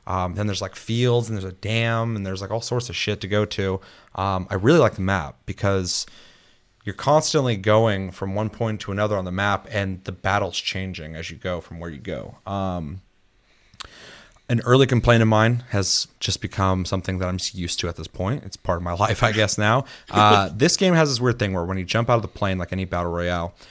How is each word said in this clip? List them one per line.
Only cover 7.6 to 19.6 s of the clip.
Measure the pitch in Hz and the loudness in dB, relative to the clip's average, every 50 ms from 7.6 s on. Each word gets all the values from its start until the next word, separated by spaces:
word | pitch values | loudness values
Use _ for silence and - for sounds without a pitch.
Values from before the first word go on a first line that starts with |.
| 95 107 107 110 113 113 101 95 95 92 | 4 6 6 6 6 6 2 0 -2 -6
from | 92 - 98 98 95 | -8 -8 -6 -4 -2
one | 104 110 107 | -2 -2 -4
point | - - 120 113 107 98 - | -2 -2 -2 -2 -2 -4 -6
to | - 98 | -6 -2
another | 101 104 104 104 | 0 0 0 0
on | 98 92 | -2 -2
the | 90 90 | -4 -2
map, | 98 101 104 101 95 - - | -2 0 0 0 0 -2 -4
and | 113 104 101 95 92 90 - | -4 -4 -2 -2 -4 -8 -8
the | - 92 | -10 -10
battle's | - - 98 98 104 101 90 - - | -4 -2 0 2 2 0 0 -4 -6
changing | - - - 95 95 95 90 85 78 78 80 | -6 -6 -6 -6 -6 -6 -8 -10 -10 -12 -10
as | 80 82 - | -10 -10 -12
you | 82 | -12
go | - - 92 90 85 | -10 -6 -6 -6 -6
from | - - 85 82 | -6 -10 -12 -10
where | 85 85 | -10 -10
you | 78 67 | -10 -10
go. | - 95 82 62 50 - - - - | -10 -8 -8 -8 -10 -12 -16 -16 -12
Um, | 98 98 98 95 95 90 90 80 71 87 95 - _ _ _ _ _ _ _ _ _ _ _ _ _ _ - - - - - - - - - - - _ _ _ - | -8 -6 -4 -4 -4 -4 -4 -6 -8 -10 -12 -14 _ _ _ _ _ _ _ _ _ _ _ _ _ _ -18 -18 -18 -18 -20 -20 -20 -20 -20 -20 -20 _ _ _ -2
an | 123 113 - | -2 0 2
early | 120 127 135 135 | 4 6 6 6
complaint | 123 127 120 120 123 120 113 113 | 6 4 4 6 6 6 6 6
of | 110 | 6
mine | 110 107 110 113 123 120 123 - | 6 6 4 4 2 0 -2 -2
has | - 101 95 - - - - - _ - | -2 0 0 0 0 -2 -2 -4 _ -8
just | - - - - | -4 -4 -4 -4
become | - 90 - - 98 95 92 92 90 | -4 -6 -4 0 0 2 2 0 0
something | - - 92 - - 92 90 | -2 -4 -4 -2 -2 -4 -2
that | 92 90 | -2 -2
I'm | 92 92 | -2 -2
just | - - - | -4 -6 -6
used | 92 87 85 - - | -6 -6 -4 -4 -4
to | - 85 | -4 -6
at | 85 | -6
this | - 82 - | -8 -10 -12
point. | - - 90 98 131 147 - | -8 -6 -4 -2 -4 -4 -6
It's | 95 - | -10 -16
part | - - - 90 85 | -14 -10 -8 -8 -6
of | 90 | -6
my | 87 87 | -4 -2
<laughs> | 87 101 | 0 0
life, | - 110 - 120 | 0 0 2 2
I | 110 104 | 2 2
guess, | 110 107 98 - | 2 2 0 0
now. | - | 0